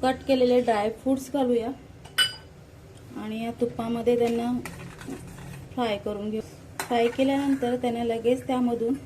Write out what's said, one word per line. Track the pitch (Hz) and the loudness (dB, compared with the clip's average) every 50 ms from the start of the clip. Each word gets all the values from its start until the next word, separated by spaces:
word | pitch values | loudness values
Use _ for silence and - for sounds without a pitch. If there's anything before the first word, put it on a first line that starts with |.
| - | 2
कट | 262 262 254 - - | 0 0 0 2 2
केलेले | 269 254 247 247 247 247 | 4 4 6 6 6 4
ड्रायफ्रुट्स | 247 233 226 208 202 220 226 - - 262 269 262 - - - | 4 4 2 2 2 0 -2 -2 0 0 0 0 0 -4 0
घालूया | 285 269 247 247 233 220 247 277 - - - - - - - - - 1077 1077 1077 - - - - - - - - - - - - - - - - | 0 2 4 2 2 2 -2 -6 -8 -12 -20 -20 -20 -20 -10 0 0 0 0 0 -10 -18 -20 -20 -20 -20 -20 -20 -20 -20 -20 -20 -20 -18 -14 -12
आणि | - 202 214 220 226 226 | -10 -8 -8 -6 -6 -4
या | 233 233 - | -6 -2 0
तुपामध्ये | 247 233 - - 226 226 233 233 233 226 247 233 | -2 -2 0 -4 -4 -4 -2 0 2 2 4 4
त्यांना | 233 233 233 233 233 240 247 247 - - - - - - - - - - - - - - - - - - - - - - - | 4 2 2 0 0 0 -2 -2 -4 -8 -12 -12 -14 -14 -14 -14 -12 -12 -12 -12 -12 -14 -16 -16 -14 -14 -14 -14 -14 -12 -4
फ्राय | - 247 226 208 | -2 -2 0 -2
करून | 202 202 214 208 202 202 214 | -2 -4 -6 -6 -4 -4 -4
घेऊ. | 214 220 220 - - - - - - - | -4 -4 -6 -8 -14 -18 -20 -20 -10 -10
फ्राय | - - 247 233 233 233 | -4 0 2 4 4 2
केल्यानंतर | 240 - 269 269 277 277 277 277 269 269 247 240 247 | 4 4 2 4 4 2 4 2 2 2 2 0 0
त्यांना | 247 247 247 233 233 233 | 0 0 0 0 0 0
लगेच | 233 226 226 220 233 254 254 254 | 0 -2 2 4 2 2 2 2
त्यामधून | - 262 254 247 240 240 226 220 233 269 277 - | -2 0 2 2 2 2 2 0 0 0 -2 -4